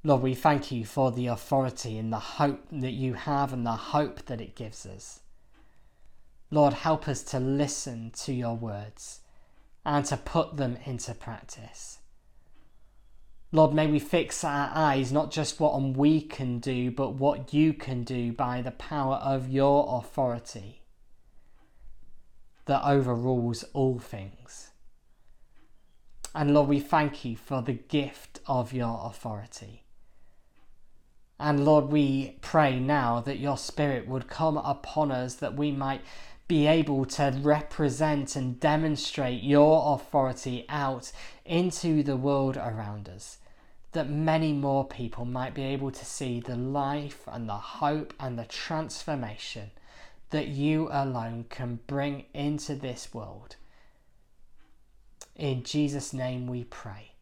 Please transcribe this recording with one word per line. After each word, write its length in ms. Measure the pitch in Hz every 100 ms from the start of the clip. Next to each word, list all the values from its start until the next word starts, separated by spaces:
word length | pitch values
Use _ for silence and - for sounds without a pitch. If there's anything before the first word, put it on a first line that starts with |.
Lord, 180 | 151 135
we 140 | 131
thank 360 | 127 160 143 -
you 140 | 123
for 260 | 110 - 131
the 160 | 120 123
authority 680 | 117 - 135 131 - 120 110
and 160 | 110
the 60 | 110
hope 440 | - - 143 139 -
that 200 | 147 131
you 240 | 127 131
have 360 | 120 - 143 139
and 140 | 127
the 60 | 117
hope 540 | 113 - 147 147 - -
that 140 | 120
it 140 | 110
gives 300 | - 113 -
us. 360 | 95 98 - - - - - - - - - _ - - - - -
Lord, 220 | 151 143
help 340 | - 160 156 151
us 160 | 131
to 160 | - 131
listen 720 | 131 139 143 - 143 117 113 -
to 160 | -
your 220 | 123 120
words 680 | 113 113 101 104 - - - - - - - - -
and 220 | 151 143
to 120 | 143 139
put 400 | - 170 - 143
them 200 | 127 120
into 280 | 143 120 -
practice. 840 | 117 - 113 - - 104 - - - - - _ - - - - - - - - - - - -
Lord, 220 | 156 156
may 120 | 151
we 140 | 151 151
fix 460 | - 175 160 -
our 260 | 160 143 139
eyes 380 | 156 156 139 127
not 180 | 143 156
just 300 | 156 147 -
what 200 | 151 139
we 400 | 135 131 147 156
can 380 | 151 - 127 120
do, 300 | 135 123 123
but 260 | 120 135
what 380 | 135 139 143 131
you 200 | 147 156
can 300 | 147 131 127
do 280 | 117 123 120
by 300 | 117 123 123
the 100 | 123
power 440 | - - 151 135
of 340 | 135 135 135 127
your 500 | 135 139 143 - 123
authority 840 | - - 131 120 - 110 98 - - - - - - - - - - - - - - - - - - -
that 220 | - 139 143
overrules 760 | 139 127 117 123 127 117 113 -
all 260 | 147 131 123
things. 720 | - 107 98 - - - - _ - - _ _ - - - - - - - - - - -
And 200 | 151 143
Lord, 160 | 147 143
we 100 | 143
thank 460 | - 160 147 -
you 100 | 123
for 260 | 113 - 131
the 120 | 120
gift 680 | 117 - 147 139 - - - -
of 240 | 131 120
your 300 | 127 117 117
authority. 800 | 113 - 120 104 110 - 104 113 - - - - - - _ - - - - - _ - - -
And 280 | 151 143
Lord, 260 | 143 151 139
we 460 | 151 139 135 135 -
pray 380 | - 160 143 127
now 400 | 131 147 120 117
that 200 | 117 139
your 180 | 143 135
Spirit 500 | - - 147 127 113
would 220 | 131 -
come 280 | - 160 147
upon 540 | 143 139 - - 147
us, 240 | 127 127
that 200 | - 139
we 160 | 135 147
might 320 | 139 135 135 - - - - -
be 200 | 160 147
able 360 | 160 147 135
to 320 | 131 - 139 131
represent 960 | 143 151 147 - 147 127 156 147 135 139
and 220 | 127 123
demonstrate 840 | 156 151 160 143 - - 127 123
your 520 | 123 143 147 156 147
authority 680 | 139 - 147 131 123 135 123 -
out 420 | 147 139 127 - - - -
into 600 | - 170 180 - 170 151
the 120 | 143
world 420 | 131 139 139 135 127
around 520 | 117 110 104 104 95
us, 300 | 95 - - - - - - -
that 160 | 165 139
many 440 | 147 160 160 160
more 320 | 143 139 135
people 400 | 135 - 117 120
might 300 | 120 127 131
be 80 | 131
able 280 | 135 139 135
to 140 | 127
see 340 | - - 131 120
the 160 | 120
life 720 | 123 131 143 139 147 143 - -
and 220 | 123 113
the 80 | 104
hope 560 | - - 147 156 147 -
and 180 | 135 117
the 80 |
transformation 1300 | 113 - - 160 160 - - 143 113 101 - 113 104 - - - - - -
that 180 | - -
you 400 | 139 147 156 160
alone 540 | 139 135 123 113 117 117
can 300 | - 123 117 -
bring 380 | 139 143 139 -
into 420 | - 143 147 -
this 380 | 139 135 120 -
world. 420 | 117 101 98 120 - - - - _ _ _ _ - - - - - - - - - -
In 280 | - 147 127
Jesus' 500 | 120 151 147 143 139
name 320 | 131 127 127
we 200 | 123 123
pray. 480 | 120 - 107 101 101 -